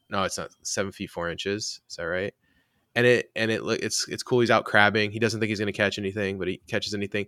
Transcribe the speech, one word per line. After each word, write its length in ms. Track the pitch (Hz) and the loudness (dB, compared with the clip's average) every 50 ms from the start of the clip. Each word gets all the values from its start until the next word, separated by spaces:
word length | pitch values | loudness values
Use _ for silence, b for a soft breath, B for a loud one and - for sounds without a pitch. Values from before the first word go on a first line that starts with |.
| _ _ | _ _
No, 120 | 104 101 95 | -2 -2 0
it's 140 | 87 - - | -2 -2 -4
not, 120 | 82 - - _ _ | -8 -10 -12 _ _
seven 280 | - - 110 98 98 95 | -6 -4 -2 -4 -4 -6
feet 180 | - 98 85 | -8 -10 -8
four 180 | - 87 85 85 | -6 -6 -4 -4
inches. 500 | 85 85 - 98 101 107 107 - - - _ _ | -4 -4 -4 -4 -4 -4 -4 -8 -10 -12 _ _
Is 80 | - | -12
that 80 | - 85 | -10 -6
right? 300 | 82 90 92 101 101 - _ _ _ _ _ _ _ _ _ _ _ _ | -4 -2 -2 -4 -4 -6 _ _ _ _ _ _ _ _ _ _ _ _
And 120 | 120 120 | 2 4
it, 240 | 123 123 107 - - _ | 6 6 4 2 -2 _
and 140 | - 113 113 110 | -2 -2 0 0
it, 80 | 95 64 | -2 -2
it's, 440 | 90 113 - 82 - - - - - | -2 -2 -2 -2 -2 -4 -4 -4 -4
it's 140 | - - - | -6 -10 -2
cool. 160 | - 127 123 | 0 2 4
He's 100 | 120 110 | 4 6
out 140 | 117 107 - | 4 4 4
crabbing. 480 | - - 107 104 104 101 110 104 104 104 | 4 6 6 6 6 6 2 0 0 0
He 60 | 113 | 0
doesn't 180 | 113 110 110 107 | 0 0 2 0
think 100 | 110 107 | -2 -2
he's 100 | 110 98 | 0 -2
gonna 100 | 107 101 98 | -2 -4 0
catch 260 | - 104 98 - - | 0 0 0 0 -2
anything, 400 | 101 95 98 107 101 95 95 95 | -4 -4 -2 -2 -2 -2 -2 -2
but 100 | 90 90 | -2 -4
he 120 | 95 - - | -4 -6 -6
catches 280 | - 117 104 - 101 104 | -6 -4 -4 -4 -4 -4
anything. 320 | 101 101 95 - 104 101 | -4 -4 -4 -4 -6 -6